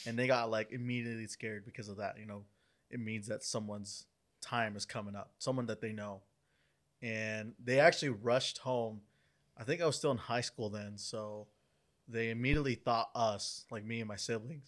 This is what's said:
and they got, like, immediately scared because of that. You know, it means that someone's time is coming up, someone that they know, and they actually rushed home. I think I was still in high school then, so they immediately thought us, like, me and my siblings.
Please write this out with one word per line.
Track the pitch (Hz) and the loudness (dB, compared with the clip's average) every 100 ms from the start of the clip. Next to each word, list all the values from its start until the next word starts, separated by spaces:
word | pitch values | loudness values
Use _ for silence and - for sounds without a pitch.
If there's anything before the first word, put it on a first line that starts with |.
| 117 | -4
and | 117 | 2
they | 127 | 4
got, | 127 117 | 6 4
like, | 110 107 | 2 0
immediately | 127 123 123 117 113 110 | -4 -2 -2 -2 -4 -6
scared | - 110 104 | -8 -6 -6
because | 104 - 104 | -8 -10 -10
of | 101 | -6
that. | 101 113 | -6 -6
You | 107 | -10
know, | 101 101 _ _ _ _ | -12 -12 _ _ _ _
it | 123 | -6
means | 110 110 104 | -4 -4 -4
that | 107 | -4
someone's | - 120 107 104 101 - - _ _ _ | -2 -2 -2 -6 -8 -12 -14 _ _ _
time | - 120 110 104 | -2 0 0 0
is | |
coming | - 120 104 | -6 -6 -6
up, | 101 98 _ | -8 -10 _
someone | 135 131 117 | -2 0 0
that | 110 | -2
they | 110 | -4
know, | 107 104 98 - _ _ _ _ _ _ _ | -4 -6 -8 -14 _ _ _ _ _ _ _
and | 120 110 110 110 107 - | -6 -2 -2 -2 -6 -6
they | 123 131 | 4 8
actually | 160 175 147 | 8 8 2
rushed | 107 117 127 - - | 0 4 4 4 -2
home. | 131 127 113 107 - _ _ _ _ - | -2 0 0 -4 -12 _ _ _ _ -8
I | |
think | 113 175 | -4 2
I | 165 | 2
was | 135 | 2
still | 151 | 2
in | 123 | 2
high | - 120 | 0 0
school | 120 - 107 | 0 -4 -4
then, | 104 104 104 | -4 -6 -8
so | - 113 107 107 104 _ _ _ _ _ - | -6 -6 -6 -8 -12 _ _ _ _ _ -6
they | 113 113 | -2 0
immediately | 113 127 147 139 | 2 4 4 4
thought | 117 - 117 113 | 0 2 2 2
us, | 123 113 101 - - - | 2 2 2 -4 -8 -10
like, | 113 | -8
me | 110 117 | -4 -4
and | 110 | -4
my | 101 | -6
siblings. | - 113 113 151 | -4 -4 -4 -12